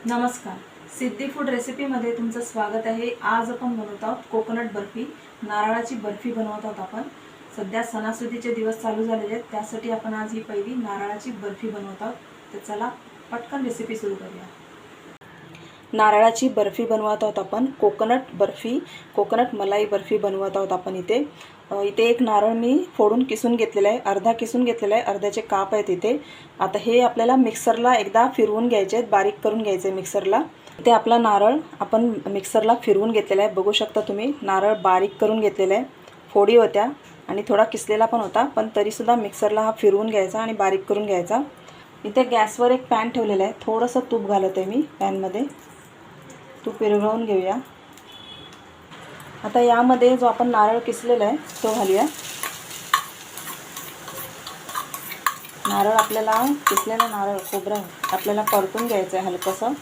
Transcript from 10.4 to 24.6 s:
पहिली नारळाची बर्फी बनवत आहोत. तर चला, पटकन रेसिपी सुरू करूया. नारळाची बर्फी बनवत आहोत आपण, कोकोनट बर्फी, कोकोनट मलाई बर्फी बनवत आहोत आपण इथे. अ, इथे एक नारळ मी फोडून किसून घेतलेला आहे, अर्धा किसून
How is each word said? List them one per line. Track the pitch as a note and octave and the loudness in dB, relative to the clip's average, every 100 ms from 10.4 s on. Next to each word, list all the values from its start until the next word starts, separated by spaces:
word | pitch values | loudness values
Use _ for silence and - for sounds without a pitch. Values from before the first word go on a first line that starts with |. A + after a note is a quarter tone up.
पहिली | A3 G3+ G#3+ | -6 -6 -6
नारळाची | B3+ G#3+ G3+ G3+ G#3 B3+ | -6 -6 -6 -8 -8 -10
बर्फी | G3+ G3+ F#3+ A3 | -10 -10 -8 -8
बनवत | G3+ G3 F#3+ | -8 -12 -10
आहोत. | A3 A#3+ - - - | -10 -10 -18 -20 -18
तर | G3+ | -16
चला, | - G#3 B3 - - - - | -10 -6 -6 -8 -20 -20 -14
पटकन | G3+ - C#4 | -12 -8 -6
रेसिपी | B3 - A3+ G#3+ | -6 -6 -8 -6
सुरू | G3+ | -6
करूया. | F#3+ F#2+ F2+ - - - - - - - - - - - - - - - | -8 -12 -16 -18 -20 -20 -20 -20 -20 -20 -20 -20 -20 -20 -20 -20 -20 -6
नारळाची | A3 G#3+ G#3 A3+ A3+ B3+ | 4 6 8 6 6 0
बर्फी | G#3+ G3+ G3 A3+ | 2 0 0 0
बनवत | A3 G#3+ G#3+ | 0 0 0
आहोत | G#3+ G3+ | -2 -2
आपण, | F#3 G#3+ C4 | -4 -2 -2
कोकोनट | - G#3 G3+ A3 B3+ C4 | 2 2 2 0 0 -2
बर्फी, | F3 G3+ - A3+ C4+ - - - - | -2 -2 0 -4 -4 -6 -18 -6 -2
कोकोनट | G3+ A3+ B3+ | 0 2 0
मलाई | G#3 G3 G#3 | 0 0 0
बर्फी | G#3 G3+ - G#3 | 2 -2 0 0
बनवत | G3 F#3+ G3 G3 | 0 -2 -2 -2
आहोत | F#3+ | -2
आपण | F#3 G3 F#3 | -4 -4 -8
इथे. | F3+ A#3 D4 - - - - | -2 -2 -2 -10 -20 -20 -8
अ, | |
इथे | G3+ G4+ - | -4 -2 2
एक | A3+ A#3 | 2 4
नारळ | A#3+ G#3 G#3+ | 4 4 4
मी | A#3 A#3 D4 F4+ | 2 2 2 0
फोडून | - G#3 A#3 | 2 4 4
किसून | C4 A3 A#3+ A#3 | 0 0 0 2
घेतलेला | A3 G3+ G3+ | 0 2 2
आहे, | A#3+ | 2
अर्धा | G3+ G3+ G#3+ | 0 0 0
किसून | A3+ A3+ B3 | 0 -2 0